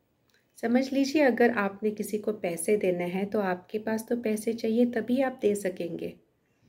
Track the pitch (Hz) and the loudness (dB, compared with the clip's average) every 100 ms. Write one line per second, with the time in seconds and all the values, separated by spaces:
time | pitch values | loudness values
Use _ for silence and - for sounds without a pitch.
0 | _ _ _ _ _ - 233 240 269 277 | _ _ _ _ _ -8 2 2 2 2
1 | 277 311 277 233 247 233 196 196 214 208 | 2 4 4 6 4 4 -2 -2 -4 -4
2 | 202 214 214 214 180 170 - 208 190 175 | -4 -4 -4 -4 -4 -4 0 2 2 0
3 | 175 185 196 214 196 180 - 214 214 220 | -2 -2 -2 -2 -2 -4 -6 -8 -4 -4
4 | 226 240 240 214 226 233 226 220 247 240 | -2 -2 -2 -2 -2 -2 0 2 2 2
5 | 220 247 262 254 208 202 185 185 170 165 | 0 0 0 0 0 0 -2 -4 -8 -8
6 | - - _ _ _ _ | -10 -12 _ _ _ _